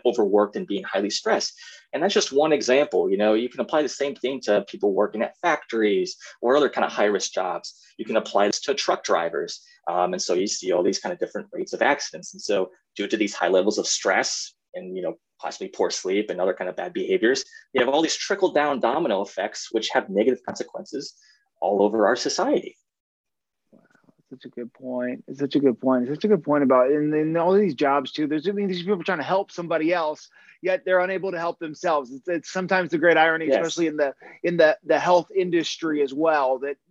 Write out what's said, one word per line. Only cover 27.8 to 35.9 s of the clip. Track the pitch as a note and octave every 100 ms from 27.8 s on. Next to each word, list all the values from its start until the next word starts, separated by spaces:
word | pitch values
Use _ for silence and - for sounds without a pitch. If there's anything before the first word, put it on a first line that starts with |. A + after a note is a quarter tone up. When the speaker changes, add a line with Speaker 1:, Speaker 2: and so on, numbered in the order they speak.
| D3 C#3 C3
Speaker 2:
too, | - D3+
there's, | D3+ D#3+
I |
mean, | G3+ G3+
these | F3
people | F3 G3
trying | D#3+ E3+
to | C#3
help | F#3+ G3+
somebody | - E3+ D#3+ D#3
else, | F3 D#3 D3 - _ - _
yet | F#3 F#3 F#3
they're | F#3
unable | F3+ F#3+ F#3+
to | F3
help | E3+ E3
themselves. | D#3+ D3 F3+ D3+ B2
It's, | C3+ F3+
it's | E3+ -
sometimes | F#3 F#3 F#3+ E3+
the | E3
great | E3+ D#3+
irony, | D#3+ D#3+ D#3
Speaker 1:
Yes. | A#2+
Speaker 2:
especially | E3 E3 D#3+
in | D3+
the, | C#3 - - -
in | F3 E3+
the, | D#3 - D#3
the | D#3
health | E3 F3+ E3 F#3+
industry | F3+ E3+ D3 - D#3+